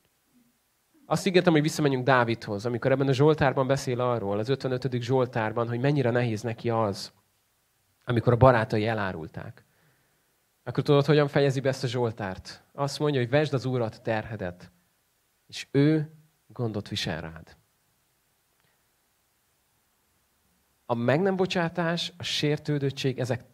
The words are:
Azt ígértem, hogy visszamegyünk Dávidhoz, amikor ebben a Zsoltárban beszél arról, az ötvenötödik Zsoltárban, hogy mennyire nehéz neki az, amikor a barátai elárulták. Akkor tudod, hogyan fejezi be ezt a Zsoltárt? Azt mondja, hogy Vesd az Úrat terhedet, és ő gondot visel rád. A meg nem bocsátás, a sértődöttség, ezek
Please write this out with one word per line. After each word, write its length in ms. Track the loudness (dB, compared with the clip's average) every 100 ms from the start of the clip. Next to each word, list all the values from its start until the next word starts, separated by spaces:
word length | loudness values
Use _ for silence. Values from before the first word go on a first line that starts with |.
| _ _ _ _ _ _ _ _ _ _ -4
Azt 220 | -2 2
ígértem, 260 | 4 6
hogy 80 | 4
visszamegyünk 440 | 2 2 0 2 4
Dávidhoz, 600 | 4 4 0 -4 -6 -4
amikor 260 | -2 0
ebben 160 | 2 2
a 60 |
Zsoltárban 540 | 4 4 6 2 2 0
beszél 320 | 0 -2 -2
arról, 400 | 0 0 -2 -4
az 100 | -2
ötvenötödik 520 | -2 -2 -4 -4 -6
Zsoltárban, 640 | 0 0 0 0 -2 -2 -4
hogy 120 | 0
mennyire 300 | 0 2 2
nehéz 320 | 2 0 -2
neki 280 | -6 -6 -2
az, 420 | 0 0 -2 -10 _ _ _ _ _ _ _ _ _ -4
amikor 280 | -2 2
a 40 | 6
barátai 500 | 8 6 2 0 0
elárulták. 760 | -2 -4 -6 -10 -12 -14 -16 _ _ _ _ _ _ _ _ _ _
Akkor 200 | -8 -4
tudod, 220 | 2 4 4
hogyan 220 | 4 4
fejezi 320 | 2 2 2
be 100 | -2
ezt 140 | -2
a 40 | -4
Zsoltárt? 760 | -2 -2 -2 -8 -8 -12 -20 _
Azt 260 | -6 -6 -2
mondja, 200 | 0 0
hogy 100 | 2
Vesd 240 | 0 0
az 120 | -2 -2
Úrat 360 | -2 -4 -6
terhedet, 680 | -4 -4 -4 -8 -8 -10 -18 _ _ _ _ _ _ _ _
és 200 | -16 -4
ő 420 | 2 4 2 -2 -10 _ _ _
gondot 340 | -8 -6 -6 -6
visel 340 | -6 -6 -6
rád. 360 | -10 -14 -20 -20 _ _ _ _ _ _ _ _ _ _ _ _ _ _ _ _ _ _ _ _ _ _ _ _ _ _ _ _ _ _ _ _ -6
A 80 |
meg 280 | -4 0 2
nem 140 | 0 0
bocsátás, 800 | -2 -2 -4 -2 -4 -4 -6 -10
a 60 |
sértődöttség, 960 | -8 -2 -2 -2 -2 -4 -4 -4 -4 -4
ezek 240 | -4 -6 -8